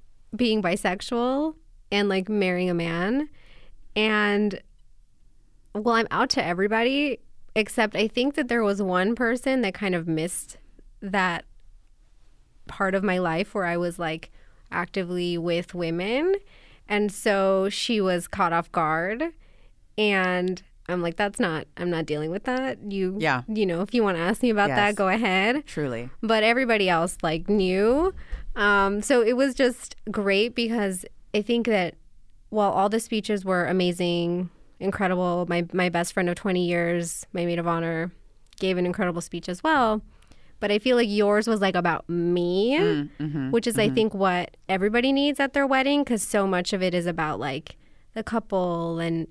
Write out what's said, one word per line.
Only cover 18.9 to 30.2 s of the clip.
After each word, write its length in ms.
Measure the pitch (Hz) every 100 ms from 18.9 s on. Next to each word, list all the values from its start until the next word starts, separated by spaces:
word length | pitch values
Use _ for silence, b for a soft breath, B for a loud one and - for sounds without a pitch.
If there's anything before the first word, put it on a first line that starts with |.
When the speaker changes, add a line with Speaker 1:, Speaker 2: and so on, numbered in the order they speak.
| 160 180 226 330 - b b b b - -
Speaker 1:
And 640 | 208 196 185 180 180 185 - - -
I'm 140 | 180
like, 140 | 170 165
"That's 220 | 202 -
not, 280 | 196 160 - -
I'm 140 | 175
not 160 | 165 156
dealing 240 | 147 156
with 140 | 190
that. 340 | - 254 262 - 208
You, 260 | 196 185 196
Speaker 2:
Yeah. 220 | 156 131 123
Speaker 1:
you 200 | 214 196
know, 160 | 170
if 100 | 196
you 80 | 240
wanna 160 | 208 170
ask 240 | 175 226
me 60 | 247
about 180 | 214 202
that, 180 | 131 208
Speaker 2:
Yes. 60 |
Speaker 1:
go 140 | 208 190
ahead." 580 | 214 226 185 208 277 -
Speaker 2:
Truly. 420 | - 143 117 120 -
Speaker 1:
But 200 | 220 220
everybody 460 | 214 240 247 220 185
else, 300 | 170 180 -
like, 260 | 165 165 170
knew. 640 | 208 185 190 214 269 370 - B B B -
Um, 460 | 208 202 196 208
so 200 | - 254
it 120 | 220 247
was 180 | 277
just 400 | 247 254 240 - - -
great 440 | 214